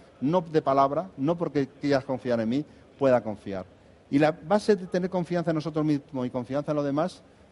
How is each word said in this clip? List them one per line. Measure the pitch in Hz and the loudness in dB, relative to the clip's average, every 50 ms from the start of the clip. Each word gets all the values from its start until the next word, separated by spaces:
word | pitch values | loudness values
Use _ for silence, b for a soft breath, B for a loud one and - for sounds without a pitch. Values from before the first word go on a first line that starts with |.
| B B B - | B B B -4
no | 123 143 170 185 | -2 0 0 0
de | 165 165 156 156 | 0 0 0 0
palabra, | 147 139 135 139 139 135 143 156 190 190 - - | 2 4 4 4 4 4 2 -2 -4 -6 -6 -2
no | 135 156 175 170 | 0 0 0 0
porque | 175 156 139 147 135 131 | -2 -2 0 -2 -2 -2
quieras | - - - 143 139 131 - | -4 -6 0 2 2 2 2
confiar | - 131 120 - 123 120 113 | -2 -6 -4 -2 -2 0 0
en | 110 110 | 0 0
mí, | 123 143 151 B B B B B - - | 0 -2 -2 B B B B B -4 2
pueda | 139 135 123 120 | 4 4 4 4
confiar. | 113 110 101 - - 104 95 92 92 - - b b b b b b _ | 2 -2 -8 -8 -10 -10 -8 -8 -10 -12 -16 b b b b b b _
Y | - 139 | 2 2
la | 156 151 | 4 2
base | 165 - - 156 202 208 - - 208 180 | 2 -2 -2 0 0 0 2 2 0 0
de | 185 170 | 0 -4
tener | - 180 185 180 | -4 -4 -2 -2
confianza | 190 185 170 - 170 175 165 170 | -4 -4 -4 -2 -4 -2 -2 0
en | 160 | -2
nosotros | 156 - 165 151 156 151 | -2 -2 -2 -2 -2 0
mismos | 156 147 139 - - - 127 123 | 0 0 0 -2 -6 -6 -6 -6
y | 127 | -4
confianza | - 127 120 123 131 143 143 - | -4 -6 -6 -4 -4 -4 -4 -2
en | 151 151 | -2 -2
los | 143 | -2
demás | 143 139 151 165 190 - - - b b b b b | 0 0 0 -2 -2 -4 -10 -20 b b b b b